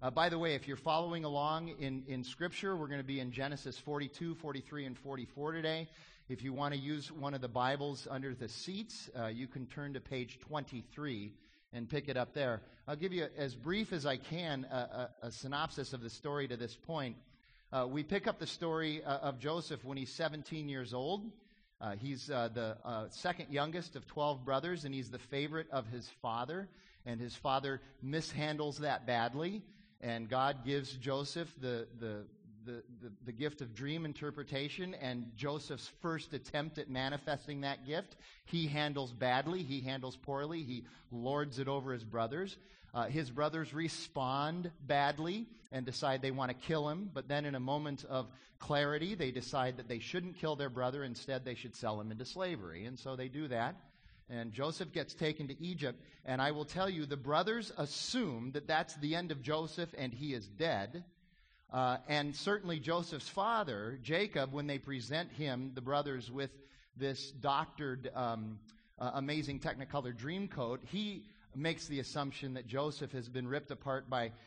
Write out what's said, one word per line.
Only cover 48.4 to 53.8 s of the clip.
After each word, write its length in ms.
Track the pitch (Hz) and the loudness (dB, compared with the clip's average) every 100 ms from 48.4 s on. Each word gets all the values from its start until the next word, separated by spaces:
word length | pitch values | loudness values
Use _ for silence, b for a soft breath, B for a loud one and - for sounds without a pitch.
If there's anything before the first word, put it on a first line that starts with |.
| B B | B B
clarity, 560 | - 143 143 151 175 208 | 2 4 6 4 0 0
they 160 | 135 | 0
decide 460 | 127 117 143 127 127 | 0 0 2 2 0
that 100 | 120 | -2
they 120 | 117 | -4
shouldn't 360 | - 180 180 160 | 0 -2 -2 -2
kill 220 | 156 143 | 0 2
their 120 | 139 | 0
brother, 360 | 120 127 139 135 | 2 2 2 -2
instead 400 | 113 - 131 127 | -4 -2 -2 -2
they 100 | 117 | -6
should 180 | 123 | -8
sell 280 | - 117 107 | -4 0 0
him 100 | 107 | -2
into 140 | 110 123 | -4 -6
slavery, 600 | 180 185 151 90 82 113 | -2 0 -2 -4 -6 -6
and 140 | 127 | -6
so 160 | 135 127 | -6 -4
they 140 | 127 | -4
do 180 | 139 151 | -4 0
that. 300 | 120 123 185 | 2 2 -2